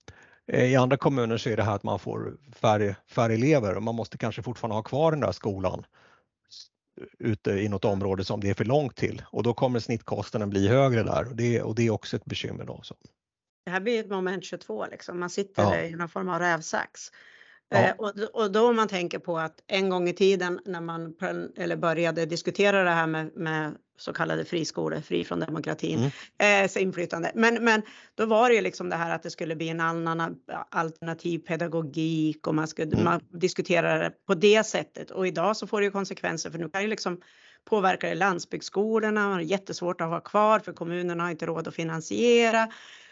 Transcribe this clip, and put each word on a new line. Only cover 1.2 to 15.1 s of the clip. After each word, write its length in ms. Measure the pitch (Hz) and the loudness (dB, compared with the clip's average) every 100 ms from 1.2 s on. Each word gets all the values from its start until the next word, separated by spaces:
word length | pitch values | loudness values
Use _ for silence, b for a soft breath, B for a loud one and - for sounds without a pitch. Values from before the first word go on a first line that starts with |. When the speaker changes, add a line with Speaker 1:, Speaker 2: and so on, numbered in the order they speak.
| 117 113 | 0 0
Speaker 1:
så 120 | - | -2
är 80 | 107 | 0
det 60 | |
här 120 | 104 101 | 0 0
att 80 | |
man 160 | 113 101 | -2 -4
får 380 | - 110 107 101 - - | -6 -6 -8 -12 -20 0
färre, 400 | 120 107 101 98 _ | 4 4 2 -2 _
färre 260 | - 113 | 0 2
elever 420 | 110 135 151 101 95 | 4 4 4 2 -2
och 80 | |
man 120 | 113 113 | -4 -6
måste 220 | 104 - | -8 -6
kanske 260 | 117 104 | -6 -4
fortfarande 320 | 120 117 113 107 | -8 -6 -4 -4
ha 80 | |
kvar 280 | - 131 160 | -2 2 2
den 80 | 156 | 4
där 120 | 104 | 0
skolan 540 | 90 110 95 92 - - b b b b _ _ | 0 -4 -2 -2 -4 -10 b b b b _ _
s-, 180 | - - _ _ - - - | -20 -20 _ _ -20 -18 -6
ute 320 | 123 107 - | -4 -2 0
i 180 | 98 104 | 0 0
något 140 | 98 | 0
Speaker 2:
Mm. 100 | 113 | 0
Speaker 1:
område 320 | 98 98 95 95 | 0 0 -2 -4
som 140 | 104 | -2
det 80 | 98 | -2
är 40 | |
för 120 | 98 110 | 0 2
långt 300 | 143 139 - | 0 0 -4
till. 280 | 117 - - | -4 -4 -8
Och 120 | - | -2
då 100 | 113 | 0
kommer 260 | 117 131 123 | 0 0 0
snittkostnaden 720 | - 117 - 104 - 117 101 | -2 -4 -4 -6 -4 -4 -2
bli 180 | 98 98 | 2 4
högre 360 | 127 135 117 | 6 4 4
där 240 | 101 71 120 | 2 0 -2
och 60 | 117 | -2
det, 260 | 120 113 | 0 0
och 140 | 113 113 | 0 0
det 120 | 117 | 2
är 20 | |
också 240 | 104 - 113 | 0 -4 -8
ett 100 | - | -6
bekymmer 400 | - - - 123 | -8 -6 -8 -12
då, 140 | 123 | -14
så. 120 | - - - _ _ _ _ _ - | -16 -20 -20 _ _ _ _ _ -6
Speaker 2:
Det 60 | |
här 80 | 185 | -4
blir 180 | 202 233 | -2 -2
ett 100 | 208 | -2
moment 340 | 196 185 190 | -4 -4 -4
tjugotvå, 420 | - 175 - 214 185 | -8 -12 -10 -8 -8
liksom. 280 | - - | -10 -10